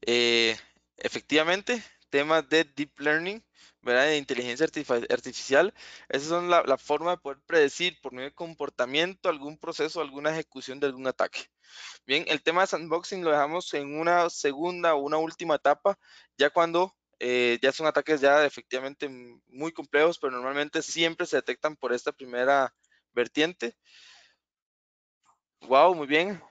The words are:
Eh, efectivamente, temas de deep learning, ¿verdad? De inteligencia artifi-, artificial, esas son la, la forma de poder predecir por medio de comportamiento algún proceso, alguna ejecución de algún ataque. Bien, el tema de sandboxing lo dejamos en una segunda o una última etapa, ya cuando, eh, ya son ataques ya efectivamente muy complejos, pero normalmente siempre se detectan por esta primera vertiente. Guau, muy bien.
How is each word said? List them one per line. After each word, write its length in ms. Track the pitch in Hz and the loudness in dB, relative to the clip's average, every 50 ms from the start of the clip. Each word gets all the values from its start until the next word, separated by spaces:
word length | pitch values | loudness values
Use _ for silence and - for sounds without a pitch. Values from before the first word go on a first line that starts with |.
Eh, 560 | - - 120 120 120 120 117 117 117 113 110 110 - _ _ _ _ _ _ | 0 0 2 2 4 4 4 4 2 2 0 -2 -8 _ _ _ _ _ _
efectivamente, 880 | _ - 120 - 117 - _ - 151 156 160 180 196 202 - 247 233 208 - _ _ _ _ | _ -8 -6 -6 -6 -8 _ 2 2 2 2 0 -2 -2 -4 -4 -4 -6 -12 _ _ _ _
temas 380 | - 143 143 151 160 160 151 131 | -2 0 0 2 2 0 0 _
de 160 | 147 160 165 | 2 2 2
deep 340 | 151 _ - 147 147 _ - | 0 _ -10 -10 -10 _ -6
learning, 460 | 139 147 151 160 165 185 202 226 _ _ _ _ - - _ _ | -2 0 0 0 -2 -4 -10 -10 _ _ _ _ -20 -20 _ _
¿verdad? 240 | _ 113 123 123 135 | _ 0 2 2 4
De 120 | 151 156 147 | 2 2 0
inteligencia 480 | 139 - - 120 123 123 120 127 156 | -2 -4 -6 -4 -4 -6 -2 -2 -2
artifi-, 460 | 156 - 160 147 - 127 120 117 - | -2 -2 -6 -4 -2 -2 -2 0 -2
artificial, 640 | - 123 - 127 123 - - - 131 139 170 202 - - - - - - - _ | -4 -4 -4 -8 -12 -12 -6 0 2 2 2 2 -2 -10 -20 -20 -20 -20 -16 _
esas 220 | - 135 139 156 | -6 -6 -4 -2
son 200 | 165 175 175 175 | -4 -4 0 2
la, 140 | 175 170 - | 2 2 4
la 140 | - 160 160 | 2 0 -2
forma 340 | - - 175 147 160 175 | 0 -4 -4 -2 0 -2
de 60 | 180 175 | -4 -4
poder 220 | _ 143 139 _ _ | _ -12 -12 _ _
predecir 540 | _ 170 165 151 139 - - 175 180 170 _ | _ 4 4 4 4 2 -2 -4 -4 -4 _
por 120 | _ 135 123 | _ -14 -12
medio 160 | 127 127 143 | -10 -14 -14
de 60 | _ | _
comportamiento 920 | - 175 165 165 _ 147 139 _ - 123 123 131 147 165 180 190 _ _ 226 | -12 -14 -14 -10 _ -10 -10 _ -4 -4 -2 0 0 0 0 -2 _ _ -2
algún 300 | 160 147 135 147 156 151 | -2 -2 -4 -12 -14 _
proceso, 420 | - - 165 - 151 156 156 175 | -10 -10 -4 -4 -4 -4 -2 -6
alguna 320 | 156 143 135 139 147 151 | -8 -8 -8 -6 -4 -4
ejecución 480 | 160 160 156 _ _ 131 127 - 131 139 | -4 -4 -8 _ _ -16 -14 -14 -8 -4
de 80 | 147 143 | -4 -4
algún 180 | 131 127 131 | -4 -4 -6
ataque. 460 | 131 123 _ - - - - - _ _ _ _ _ - - - - - - _ | -6 -2 _ -4 -4 -4 -10 -16 _ _ _ _ _ -20 -20 -18 -18 -20 -20 _
Bien, 180 | - 131 151 175 - | -2 -2 -2 0 0
el 140 | 156 143 | -4 -2
tema 200 | _ - 165 180 | _ 0 2 2
de 60 | 190 185 | 2 2
sandboxing 580 | - 165 156 170 156 165 170 - - 190 180 | 0 -6 -4 -4 -4 -4 -4 -6 -10 -4 0
lo 60 | 165 | 0
dejamos 420 | 151 147 143 147 156 175 180 - - | 2 2 2 0 -2 -6 -6 -6 -6
en 260 | 147 143 139 143 151 | -6 -6 -6 -6 -4
una 300 | 160 170 175 175 170 170 | 0 2 4 4 2 2
segunda 680 | - - - 147 135 135 160 175 180 175 175 170 160 | -2 -2 -4 -4 -2 -2 -4 -6 -6 0 2 2 2
o 40 | 143 | 2
una 180 | 139 143 156 156 | 0 -2 -2 -2
última 380 | 160 160 156 _ 175 165 156 | -2 -4 -6 _ -2 -2 -2
etapa, 440 | 139 _ 143 147 - _ 202 196 _ _ _ - - - _ _ _ | 0 _ 2 2 2 _ -2 -2 _ _ _ -20 -20 -20 _ _ _
ya 120 | 139 147 | 2 2
cuando, 460 | - 180 170 165 165 170 180 190 _ _ _ _ _ _ | 4 2 2 2 2 0 0 0 _ _ _ _ _ _
eh, 400 | - 123 123 123 123 120 120 120 | -4 0 2 2 4 2 2 2
ya 120 | - 131 135 | 2 0 0
son 120 | - 160 | 2 -2
ataques 360 | 156 - 151 139 - 156 147 | 0 0 0 0 0 0 2
ya 240 | 131 143 139 147 151 | 4 6 6 6 4
efectivamente 640 | 143 - - 117 _ - 131 131 135 143 _ - 143 135 123 123 120 120 127 _ _ | 2 0 -4 -14 _ -8 -6 -6 -6 -8 _ -10 -10 -10 -14 -20 -20 -20 -20 _ _
muy 260 | 123 127 147 165 165 | -12 -8 -8 -8 -6
complejos, 440 | - 151 139 - 147 151 170 170 - | -8 -14 0 2 4 4 4 2 0
pero 140 | - 143 | -6 -6
normalmente 500 | 131 123 123 131 139 143 147 147 - 165 | -6 -4 -6 -4 -2 -4 -4 -2 -4 -6
siempre 440 | 151 - - 165 165 165 165 _ 175 | -6 -6 -2 0 0 0 0 _ -6
se 100 | 165 - | -2 -2
detectan 400 | 139 - - 127 - _ 151 156 | -2 -2 -2 -6 -4 _ -6 -6
por 160 | _ - 123 | _ -4 -4
esta 220 | 117 123 - - 147 | -4 -2 -2 -6 -8
primera 600 | _ 135 127 123 123 123 131 139 139 135 123 _ _ _ _ _ _ _ _ | _ -14 -10 -4 -2 2 2 4 2 2 0 _ _ _ _ _ _ _ _
vertiente. 680 | _ 120 120 117 _ 151 151 165 180 _ - 240 233 _ _ _ _ - - - - - _ _ _ _ _ _ _ _ _ _ _ _ _ _ _ _ _ _ _ _ _ _ _ _ _ _ _ _ | _ -4 -4 -2 _ 0 0 0 0 _ -8 -8 -8 _ _ _ _ -20 -20 -20 -20 -20 _ _ _ _ _ _ _ _ _ _ _ _ _ _ _ _ _ _ _ _ _ _ _ _ _ _ _ _
Guau, 340 | - - 127 135 151 180 185 | -4 2 6 6 8 6 6
muy 140 | 165 147 131 | 2 -2 0
bien. 340 | 147 156 170 196 208 170 - - | 2 0 2 0 -4 -10 -14 -20